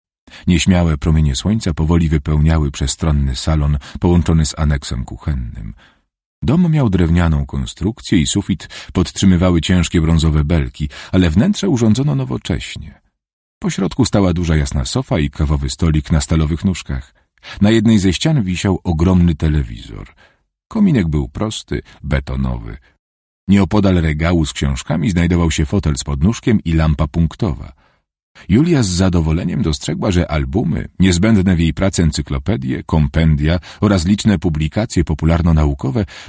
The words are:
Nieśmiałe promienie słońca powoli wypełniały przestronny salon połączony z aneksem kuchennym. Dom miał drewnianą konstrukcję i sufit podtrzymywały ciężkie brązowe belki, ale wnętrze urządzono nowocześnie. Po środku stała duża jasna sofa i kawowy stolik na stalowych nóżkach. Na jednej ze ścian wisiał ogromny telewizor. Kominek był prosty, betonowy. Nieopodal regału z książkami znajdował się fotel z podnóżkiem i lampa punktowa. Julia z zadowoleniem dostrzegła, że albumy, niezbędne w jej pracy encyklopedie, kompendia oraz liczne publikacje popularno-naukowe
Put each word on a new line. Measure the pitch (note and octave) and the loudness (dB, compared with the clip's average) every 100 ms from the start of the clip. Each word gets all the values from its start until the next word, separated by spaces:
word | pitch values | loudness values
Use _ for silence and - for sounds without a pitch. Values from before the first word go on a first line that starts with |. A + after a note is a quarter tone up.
| _ _ _ - - | _ _ _ -6 0
Nieśmiałe | E2+ - F2+ E2+ D2+ | 2 2 2 2 0
promienie | F2 D#2+ D2+ C2 | 2 2 2 0
słońca | F2+ A2 F#2+ | -2 -2 -2
powoli | D#2 D#2 E2+ E2 | -2 0 2 2
wypełniały | D#2 D2+ D2+ D#2 D#2+ C#2+ | 0 0 2 2 2 0
przestronny | - C#2+ - E2 D2 C#2 B1+ | -2 -4 -2 -2 0 -2 -2
salon | - D#2 D2 D2 - - | -2 0 0 -2 -4 -2
połączony | F2+ F2 D#2+ E2 D2+ | 2 2 4 2 0
z | - | 0
aneksem | D2+ C#2+ - B1+ - | -2 -2 -4 -8 -8
kuchennym. | A1+ - C2+ A#1 A1+ G#1+ - _ _ _ _ _ _ | -8 -6 -6 -6 -12 -14 -16 _ _ _ _ _ _
Dom | C#3+ E3 F3 | 0 2 2
miał | D#3 A#2+ | 2 2
drewnianą | F2 E2 E2+ E2+ D2 C#2 | 2 2 2 2 0 -2
konstrukcję | C#2 B1 - F#2+ - - F#2 | -6 -8 -6 -6 -6 0 0
i | C#2 | 2
sufit | G2+ - F#2 - - - | 0 -2 -4 -8 -18 -6
podtrzymywały | - F2 - G2 F2+ F#2 E2+ | -2 -2 0 2 4 4 2
ciężkie | - F2+ E2 F2+ | 2 0 2 0
brązowe | D#2+ E2 D#2+ D2+ | 2 2 2 2
belki, | D2 E2+ B1+ - D2 - - | 2 0 -2 -6 -8 -8 -4
ale | F#2 F2 | 0 2
wnętrze | E2 F3+ G3+ G3 | 2 0 0 -2
urządzono | B2+ A2+ G#2+ D3 C#3 | 2 2 2 0 -2
nowocześnie. | C3 B2 - - - - D2+ - _ _ _ _ _ _ | -4 -6 -4 -6 -6 -14 -16 -20 _ _ _ _ _ _
Po | G3 | -6
środku | E3+ F#3 - A#2 | -4 -2 0 0
stała | G#2 F#2+ | 2 2
duża | E2+ E2+ D#2 | 0 0 0
jasna | C2+ C#2+ B1 | 0 -2 -2
sofa | C3 - G2+ | -4 -2 -2
i | C#2+ | -2
kawowy | - D2 D2 C2+ | -2 -2 -2 -4
stolik | - E2 D#2 - | -2 0 0 0
na | D#2 | -2
stalowych | - E2 D2+ E2+ G2 | 0 0 0 -2 -4
nóżkach. | F2 - C2+ - _ _ _ - - | -4 -6 -10 -10 _ _ _ -16 0
Na | G#2 | 2
jednej | A2+ A2 A2 | 4 4 4
ze | F#2 | 2
ścian | D#2+ D#3+ D3+ | 0 0 0
wisiał | F#2 F2+ G2+ F2+ | -2 -2 -2 -2
ogromny | - D#2 F2+ F#2 F2 D#2 | -2 0 2 4 4 2
telewizor. | D#2 D2+ A#1+ A1+ - G1+ G1+ _ _ _ _ _ - | 0 0 -2 -8 -14 -16 -18 _ _ _ _ _ -8
Kominek | A3 G3+ C3+ E2 | 0 2 2 0
był | D2+ B1+ | -2 -4
prosty, | - G#2+ - - C#2+ - - | -4 -6 -6 -8 -8 -8 -14
betonowy. | C#2+ C#2 C2+ C2 C2 A#1+ A1 - _ _ _ _ _ _ - | -4 -4 -2 -4 -4 -6 -10 -16 _ _ _ _ _ _ 0
Nieopodal | G2+ F#2+ G#2+ G2 F2+ | 2 4 2 2 2
regału | D#2+ D2+ E2 F2 D2+ | 0 0 0 0 0
z | |
książkami | - C#2+ C#2 - E2 G2+ | -2 -2 -2 -4 -2 0
znajdował | F2 E2+ F2 E2 | 0 2 2 2
się | - D#2 | 0 -2
fotel | G2+ D#2 C#2 | 0 -2 -2
z | |
podnóżkiem | - C#2 F2 A#2 - G#2+ | -4 -2 0 0 0 0
i | - | 0
lampa | D#2+ D#2 D2 D2+ | 0 2 0 -2
punktowa. | E2+ D#2+ - G#2+ B1 - - _ _ _ _ _ - - | 0 -2 -2 -6 -6 -12 -20 _ _ _ _ _ -14 0
Julia | A2+ E3 D3+ | 2 4 2
z | G#2 | 2
zadowoleniem | F2 F#2+ F2 D#2+ D#2+ F2+ E2+ | 2 2 2 0 0 -2 -2
dostrzegła, | D#2+ D2+ - E2 A#2 | -2 -2 -4 -4 0
że | F2 D#2+ | 0 0
albumy, | D2+ C2 F2 G2+ B1+ G1+ - | -2 -2 -2 -2 -4 -6 0
niezbędne | F#2 E2+ G#2+ G#2+ F#2 E2+ | 2 4 4 4 4 2
w | |
jej | E2 | 0
pracy | D2+ F#2+ - | 0 -2 0
encyklopedie, | E2 - D2 C2+ - A2 B1+ B1+ | 0 0 -4 -4 -4 -4 -4 -6
kompendia | - E2 C#2+ - E2 D2 D2+ F2 - - | -2 0 0 2 2 2 0 -2 -6 -4
oraz | G2+ F#2+ E2 | 0 2 2
liczne | G2+ G#2+ F#2+ | 2 2 0
publikacje | F2+ D2+ D#2 - A#2 - | 0 -2 -2 -2 -2 -2
popularno-naukowe | D#2+ D2+ D#2+ E2 E2+ D#2 D2 C#2 C3 B2 G2 - | -2 -2 0 2 2 2 2 0 -4 -4 -4 -8